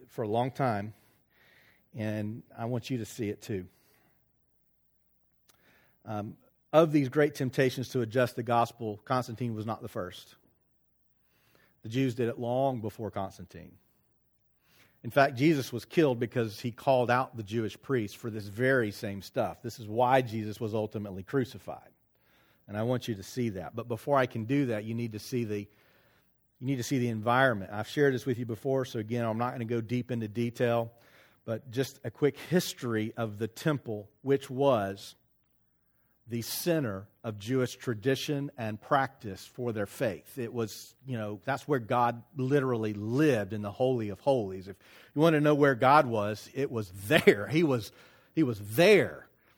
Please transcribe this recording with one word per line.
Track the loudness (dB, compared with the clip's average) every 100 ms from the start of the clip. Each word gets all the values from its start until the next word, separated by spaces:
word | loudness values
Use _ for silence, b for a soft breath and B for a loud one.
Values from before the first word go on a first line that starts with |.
| -14
for | -8
a | -2
long | 0 0
time, | 0 0 0 -4 -12 b b _ b b b b b _ -8
and | -4 -4 -4 -8 -14 -8
I | -4
want | -4 -4
you | -6
to | -6
see | -6 -6
it | -6
too. | -6 -6 -6 b b b b b _ _ _ _ _ _ _ _ _ _ _ _ _ b b b b b -8
Um, | -8 -8 -12 _ _ _
of | 6 6
these | 4 2
great | 2 2 2
temptations | -2 2 2 0 -4
to | -2
adjust | 0 2 0 0
the |
gospel, | 0 2 2 -2 -8 -8
Constantine | -2 -2 -2 -6 -4
was | -4 -6
not | -8
the | -8
first. | -8 -10 -12 -20 -20 _ _ _ _ _ _ _ _ b b b b b b
The | -6
Jews | 0 0 0
did | -2
it | -2
long | -2 0 0 0
before | -6 -8 -8
Constantine. | -6 -8 -10 -18 -18 -20 -20 _ _ _ _ _ _ _ _ b b b b
In | 0
fact, | 4 4 4
Jesus | 4 4 0
was | -8 -2
killed | 2 4 2
because | -2 -2 -4 -4
he | -8
called | -2 2 2 4
out | 2 0 -6
the |
Jewish | -6 -4 -4 -8
priests | -4 -2 -2 -8
for | -10
this | -10 -10
very | -2 2 2 2
same | -4 -8 -8
stuff. | -6 -4 -4 -6
This | -10 -10
is | -6
why | 0 4 4
Jesus | 4 -4 -6 -6
was | -4
ultimately | -2 -4 -6 -8 -10
crucified. | -2 -2 -2 -6 -12 -14 -16 _ _ _ b b b b -8
And | -4
I |
want | -2 -2 -4
you | -8
to |
see | -8 -4 -4
that. | -4 -8 -10
But | -8
before | -8 0 2
I | 2
can | -2 -2
do | 0 0
that, | -2
you | -4 -6
need | -6
to | -8
see | -6 -4 -2
the, | -4
you | -8 _ _ _ _ _ _ _ _ _ -4
need | -2
to |
see | 0 0
the | 0
environment. | 0 2 4 4 2 -4
I've | -8 -6
shared | 2 2
this | 2 -2
with | -4
you | -4
before, | -6 -2 -2
so | -2 -6
again, | -4 -2
I'm | -2 0
not | -2
gonna | -4 -4
go | -2
deep | -2 -4 -2
into | -4 -4
detail, | -4 -4 0 2 2 -2 -10 b b b b -8
but | -8 -6
just | -4 -4 -6
a | -12
quick | 0 0 0
history | 0 0 0 -6 -2 -2 -2 -4
of | -6 -4
the | -8
temple, | -2 -2 -2 -4 -8 -10 _
which | 0 0 0
was | 0 4 4 2 -6 -14 -20 _ _ _ _ _ _ _ _ _ _ -8
the | -8
center | -6 -4 0 0 0 -4 -10 _
of | -10 -8
Jewish | -2 0 0 -2
tradition | -6 -2 0 0 -2 -4 -4 -6
and | -8 -8
practice | 0 0 0 -4 -12 -12 -14
for | -6 -4
their | -2 -4
faith. | -2 -2 -2 -10 -8
It | -6
was, | -4 -6 -8 -18 _ -10
you | -6
know, | -6 -6 -6
that's | -6 -2
where | -2
God | 2 2 2 0 -8 -6
literally | 2 2 2 0 -2
lived | -2 -2 4 4 4 0
in | -4
the | -6
Holy | 0 0 2 -2
of | -2
Holies. | 0 2 0 -6 -12
If | -16 B B B 4
you |
want | 4 6
to |
know | 6 6
where | 6
God | 6 8 8 6
was, | 2 0 -4 -8
it | -6 -4
was | -4 -6 -10 4
there. | 6 8 6 2
He | 2
was, | 2 2 -2 b b b b 0
he |
was | 0 0 -2 6
there. | 8 8 6 -2 -16 _ b